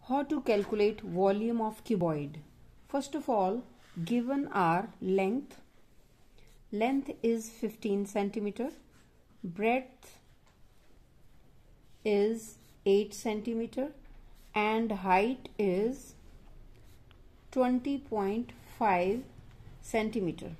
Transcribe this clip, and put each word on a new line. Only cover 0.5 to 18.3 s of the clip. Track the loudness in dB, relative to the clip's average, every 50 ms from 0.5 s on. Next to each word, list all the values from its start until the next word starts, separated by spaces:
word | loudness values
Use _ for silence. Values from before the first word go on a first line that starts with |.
| 2 2 2 0 2 2 2 2 2 0
volume | -8 -4 0 2 4 4 4 2 0 0 0 0
of | 0 -2 -4 -8 -4
cuboid. | -2 0 2 2 0 0 0 -4 -6 -10 -14 -16 -18 -20 -20 -20 -20 -20 -20 -14
First | -4 -4 -4 -4 -2 -6
of | -6 -2 0
all, | 2 2 4 2 0 -2 -6 -10 -20 -20 -20 -14 -8 -8 -2
given | 0 0 0 2 0 0 -2 -2 0 0
our | 2 4 4 4 2 0 -4 -10 -6
length, | -2 0 2 2 2 2 0 -2 -4 -6 -16 -20 -20 -20 _ -20 -20 -20 -20 -20 -20 -20 -20 _ -20 -20 -20 -20 -20 -20 -20 -20 -14 -8
length | -2 0 2 2 2 0 0 -2 -8 -2
is | 0 0 0 0 -2 -8
fifteen | -10 -6 -6 -6 -6 -4 -2 0 0 0 0
centimeter, | -2 -2 -2 -2 0 -2 -2 -4 -4 -4 -4 -6 -6 -6 -12 -20 -20 -20 -20 -20 -20 _ -20 -20 _ -20 -12 -12
breadth | -10 -6 0 0 2 2 2 -2 -6 -18 -20 -20 -20 -20 -20 -20 -20 -20 -20 -20 -20 -20 _ -20 -20 -20 -20 -20 -20 -20 -20 -20 _ -20 -20 -20 -20 -20 -20 -20 -20 -20 -20 -20 -20 -20 -20 -20 -20 -20 -6 0
is | 2 4 4 4 2 2 -2 -6 -12 -18 -20 -20 -20 -20 -4 2
eight | 4 4 4 4 2 -6
centimeter, | -6 -4 -4 -4 -2 -4 -4 -2 -2 -4 -4 -4 -4 -4 -4 -6 -14 -20 -20 -20 -20 -20 -20 -20 -20 -20 -6 -2
and | 0 0 2 2 2 0 0
height | -2 -2 4 4 6 6 6 4 0 -4 -8 -16 -4
is | 0 0 2 2 2 2 0 0 -4 -10 -20 -20 -20 -20 -20 -20 -20 -20 -20 -20 -20 -20 -20 -20 -20 -20 -20 -20 -20 -20 -20 -20 -20 -20 -20 -20 -20 -20 -4
twenty | 0 2 2 4 2 0 0 -2 -4
point | -4 -4 -4 -2 0 0 0